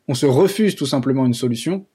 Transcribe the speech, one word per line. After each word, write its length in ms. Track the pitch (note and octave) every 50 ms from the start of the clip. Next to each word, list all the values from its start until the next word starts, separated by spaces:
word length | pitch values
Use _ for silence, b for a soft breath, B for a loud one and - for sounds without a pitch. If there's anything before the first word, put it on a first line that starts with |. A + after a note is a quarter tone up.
| _ -
on 60 | C#3
se 100 | B2+ -
refuse 500 | C#3+ B2+ C3+ F#3+ F#3+ F#3+ - A3 G3+ F3+
tout 120 | - D3 C3+
simplement 400 | - C#3 B2+ C3+ C3 C3+ C3 B2+
une 60 | A#2+
solution 500 | A#2+ - B2 A#2+ A#2 - D#3 F#3 G3 G3 _ _